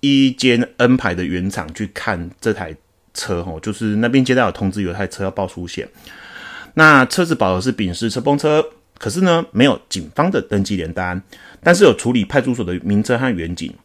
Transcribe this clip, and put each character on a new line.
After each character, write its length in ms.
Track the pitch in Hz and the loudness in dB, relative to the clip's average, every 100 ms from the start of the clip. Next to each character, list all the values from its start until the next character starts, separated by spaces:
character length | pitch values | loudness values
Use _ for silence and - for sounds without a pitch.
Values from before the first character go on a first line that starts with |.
一 300 | 139 139 135 | 2 4 2
间 360 | 127 131 120 123 _ | 2 2 2 0 _
N 200 | 123 127 | 2 2
牌 160 | 104 | 0
的 100 | 87 | -4
原 260 | 87 90 92 | -4 -4 -4
厂 220 | - 78 | -6 -10
去 140 | 82 107 | -10 -10
看 360 | - - 92 85 - | -8 -6 -6 -8 -6
这 120 | 113 | -4
台 220 | 104 87 80 _ _ _ | -4 -6 -12 _ _ _
车 300 | - - 90 | -14 -6 -6
吼， 160 | 85 80 | -6 -10
就 120 | 113 | -8
是 240 | 104 110 104 | -6 -2 0
那 120 | 117 | 2
边 140 | 135 | 2
接 120 | 127 127 | 2 2
到 100 | 113 | 2
有 60 | |
通 200 | - 98 | 0 -4
知 100 | 98 | -2
有 100 | 92 | -6
台 140 | 85 95 | -4 -8
车 160 | - | -6
要 80 | 98 | -6
报 160 | - 95 | -4 -6
出 200 | - 87 | -6 -10
险。 200 | - - - - - - - - - - | -10 -12 -14 -20 -20 -20 -20 -18 -18 -10
那 320 | - 156 143 127 | 6 8 8 4
车 200 | - 170 | 2 0
子 80 | |
保 220 | 160 95 92 | 2 2 2
的 60 | |
是 100 | 110 | -2
丙 220 | 117 98 | -2 -4
式 160 | 90 113 | -2 -4
车 120 | 113 | -2
崩 160 | 123 143 | -2 0
车， 280 | 156 151 156 _ _ _ | 2 0 0 _ _ _
可 120 | 113 | -6
是 120 | 139 | 0
呢， 240 | 185 170 165 | 2 2 0
没 140 | - 135 | 2 2
有 140 | 110 _ | 2 _
警 200 | - 80 - | -10 -8 -2
方 140 | 165 | 0
的 120 | 185 | 0
登 220 | - 104 | -2 -2
记 120 | 98 98 | -2 -4
联 160 | 82 | -6
单， 300 | 85 90 90 - - - - | -6 -4 -6 -10 -20 -20 -4
但 100 | - | 2
是 100 | 175 | 6
有 100 | 190 | 6
处 180 | 113 - | 6 0
理 120 | 123 98 | 0 0
派 160 | 143 | 0
出 120 | 123 | 0
所 100 | 120 | -4
的 100 | 92 90 | -4 -4
名 200 | 95 104 | 0 0
称 140 | 107 120 | 2 0
和 100 | 127 | 0
远 260 | 95 82 87 | -4 -6 -8
景。 180 | 80 - | -10 -12